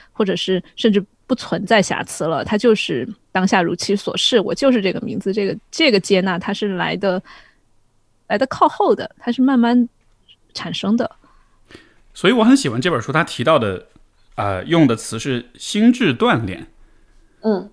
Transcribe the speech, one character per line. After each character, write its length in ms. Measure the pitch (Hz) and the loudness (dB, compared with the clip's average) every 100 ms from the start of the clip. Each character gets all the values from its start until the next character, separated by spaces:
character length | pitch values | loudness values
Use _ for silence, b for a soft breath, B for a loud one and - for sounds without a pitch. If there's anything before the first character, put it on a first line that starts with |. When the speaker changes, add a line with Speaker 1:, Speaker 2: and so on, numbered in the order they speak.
| B | B
Speaker 1:
或 120 | - | -4
者 100 | 202 | -2
是 280 | 170 - 185 - - | -2 -2 -2 -4 -2
甚 160 | 226 | 2
至 120 | 202 190 _ - | 2 0 _ -6
不 80 | |
存 300 | 247 - 170 196 | -6 -4 -4 2
在 160 | 220 | 2
瑕 200 | - - | 2 -4
疵 200 | - - | -6 -6
了， 200 | 160 147 | -4 -2
它 120 | - 214 | -2 0
就 180 | 240 | 2
是 340 | 214 - 135 127 208 _ | 2 0 -4 -6 -12 _
当 160 | 190 185 | -2 2
下 160 | 196 | 2
如 140 | 170 175 | 0 -2
其 180 | - | -2
所 220 | 202 - - | -2 -2 -4
是， 240 | - 233 | 2 2
我 140 | 180 | 0
就 180 | - 269 | 0 2
是 80 | 247 | 2
这 120 | 190 | 0
个 80 | 240 | -4
名 160 | - 214 | -6 -6
字， 140 | 196 | -4
这 140 | 202 196 | -2 -4
个， 100 | - _ | -6 _
这 200 | - 320 | 0 2
个 80 | 302 | 2
接 200 | - 190 | 2 0
纳 160 | 185 175 | 2 -2
它 140 | 208 | -4
是 220 | 208 208 | -4 -4
来 220 | 180 170 175 | -4 -4 -2
的， 260 | 196 185 - b b b b _ _ _ _ _ - | -2 -2 -6 b b b b _ _ _ _ _ -6
来 100 | 208 | -2
的 80 | 262 | -2
靠 220 | - 349 | 2 0
后 260 | - 392 | 2 0
的， 140 | 214 - _ | 0 -4 _
它 140 | - | -6
是 100 | 240 | 0
慢 160 | 262 262 | 2 2
慢 320 | 233 247 240 _ _ _ _ _ _ | 2 2 0 _ _ _ _ _ _
产 220 | - 170 | -12 -10
生 220 | 170 196 233 | -6 -2 -2
的。 120 | 233 - _ _ _ _ _ B B B _ | -2 -8 _ _ _ _ _ B B B _
Speaker 2:
所 160 | - 175 | -2 2
以 40 | |
我 100 | 240 | 4
很 140 | 220 269 | 6 4
喜 120 | 139 | 2
欢 120 | 113 | -2
这 100 | 180 | -2
本 100 | 139 | -2
书 120 | 113 | -2
它 100 | 156 | -2
提 220 | 165 - | -2 -2
到 160 | 123 156 | 2 2
的， 260 | 110 92 - _ _ _ _ | 2 -4 -10 _ _ _ _
呃， 300 | - 101 92 | -4 -4 -2
用 240 | 90 165 143 | 0 4 4
的 80 | 113 | 2
词 240 | - 113 | -4 -8
是 300 | 139 123 - - | -6 -6 -8 -16
心 360 | - 208 233 | -6 2 4
智 200 | 240 196 | 4 2
锻 320 | 123 240 156 | 0 0 0
炼。 220 | 104 87 - _ - _ _ _ _ _ | -2 -10 -14 _ -20 _ _ _ _ _
Speaker 3:
嗯。 280 | 220 196 185 | -2 -2 -4